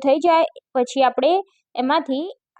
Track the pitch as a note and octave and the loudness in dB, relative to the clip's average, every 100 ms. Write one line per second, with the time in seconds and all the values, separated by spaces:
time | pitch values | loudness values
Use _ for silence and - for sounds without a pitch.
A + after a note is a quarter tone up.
0 | C#4 D4 E4+ E4 E4 - - B3+ B3 C4+ | 2 2 2 2 0 -6 -8 -4 -2 0
1 | B3+ B3+ C4 F#4 F#4+ _ _ - C4 D#4 | 0 0 0 0 -2 _ _ -6 -2 -2
2 | C#4 C4+ F4 - _ | -2 -6 -8 -14 _